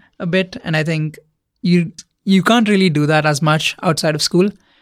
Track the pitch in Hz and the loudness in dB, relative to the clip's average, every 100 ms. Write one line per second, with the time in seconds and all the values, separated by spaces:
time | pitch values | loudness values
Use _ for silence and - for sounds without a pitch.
0 | _ - 180 185 185 - 165 156 156 156 | _ -10 -4 -2 -4 -8 -6 -4 -2 -4
1 | 156 - _ _ _ _ 175 175 160 - | -6 -8 _ _ _ _ 0 2 0 -8
2 | - _ 190 190 175 240 208 196 185 147 | -20 _ 0 2 4 2 2 2 2 0
3 | 147 156 151 143 156 156 - - 185 156 | 0 0 0 0 0 0 -2 -4 -2 0
4 | 160 147 - 170 202 - _ _ | -2 -2 0 0 0 -2 _ _